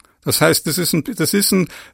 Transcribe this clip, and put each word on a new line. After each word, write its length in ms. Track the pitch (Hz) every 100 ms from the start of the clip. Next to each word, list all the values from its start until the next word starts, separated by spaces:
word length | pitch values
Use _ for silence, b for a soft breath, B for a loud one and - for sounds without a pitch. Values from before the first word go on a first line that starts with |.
| _ _
Das 160 | - -
heißt, 260 | 160 160 -
das 120 | 151
ist 140 | 175
ein, 120 | 170 196 220
das 180 | 160
ist 180 | 202 196
ein, 160 | 190 175 B B